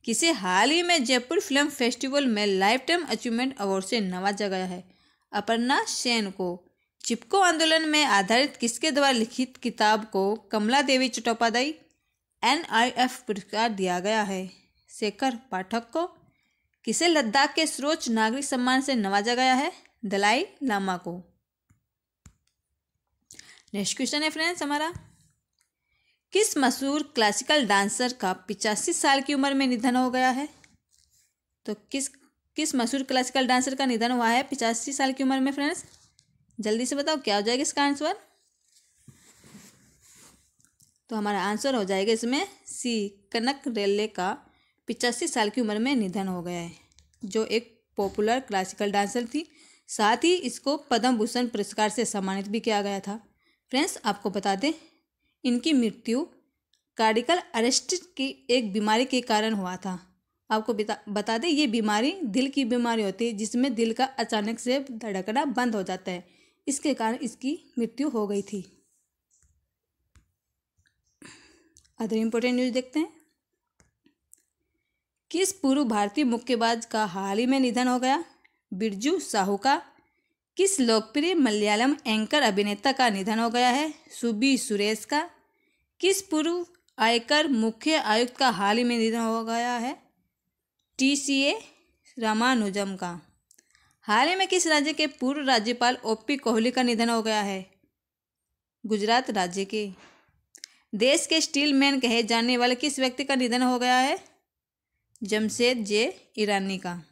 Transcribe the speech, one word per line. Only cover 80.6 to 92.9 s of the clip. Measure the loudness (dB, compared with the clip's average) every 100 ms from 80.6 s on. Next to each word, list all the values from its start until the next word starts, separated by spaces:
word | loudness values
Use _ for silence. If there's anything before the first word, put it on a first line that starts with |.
| 0 2
लोकप्रिय | 2 2 2 -2 0
मलयालम | 2 2 2 2 2 2 0 -2
एंकर | -2 0 2
अभिनेता | 2 2 -2 0 -2
का | 2 2
निधन | 2 -2 0
हो | 0
गया | 2 2
है? | 2 -2 -8 -20
सुबी | -6 -4 0 2 2
सुरेश | 0 -2 0 -2 -2
का। | -4 -4 _ _ _ _ _ _ _
किस | 0 0
पूर्व | -2 -2 0 -2 -6 _ _ 0
आयकर | 2 2 2 0 2
मुख्य | 2 0 -2 0
आयुक्त | 0 2 2 0 2
का | 0
हाल | 2 2 2
ही |
में | 2 2
निधन | 0 0
हो | -2 -2 -2
गया | -4 -2 -4
है? | -6 -8 _ _ _ _ _ _ _ _ _ -2
टीसीए | 0 0 0 2 2 0 -8 _ _ _ _ -6
रामानुजम | -2 2 2 2 0 -2 -4